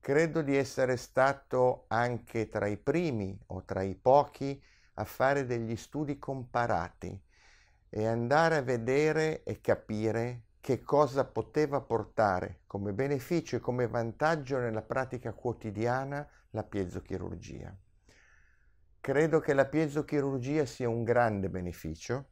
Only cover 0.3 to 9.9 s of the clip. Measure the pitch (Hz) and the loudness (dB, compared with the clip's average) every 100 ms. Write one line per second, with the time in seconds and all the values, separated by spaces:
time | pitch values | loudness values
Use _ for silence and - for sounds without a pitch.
0.3 | 165 143 139 131 - 131 123 - - 135 | 0 2 2 0 0 0 0 -2 2 2
1.3 | 135 _ 127 127 - - 110 120 120 - | 2 _ 2 4 2 -2 0 0 -2 -4
2.3 | 113 107 107 101 101 - 151 175 117 95 | -4 -2 -2 -2 -2 0 0 0 -2 -4
3.3 | 98 - 90 - 95 95 95 - 139 139 | -8 -10 -12 -6 -4 -4 0 6 6 6
4.3 | - 139 139 _ _ _ - 107 - 131 | -4 -8 -8 _ _ _ -10 -8 0 2
5.3 | 139 127 120 113 113 - 143 147 143 - | 2 0 -2 -4 -6 -6 -6 -4 -6 -6
6.3 | 135 123 120 120 98 85 - 90 95 _ | -8 -4 -2 0 0 -2 -8 -12 -12 _
7.3 | _ - _ _ _ _ - 110 117 120 | _ -20 _ _ _ _ -2 0 0 2
8.3 | 143 165 160 127 123 113 135 156 156 156 | 4 4 2 0 -2 2 2 4 2 0
9.3 | 156 - 104 - 110 - | -2 -6 -6 0 0 0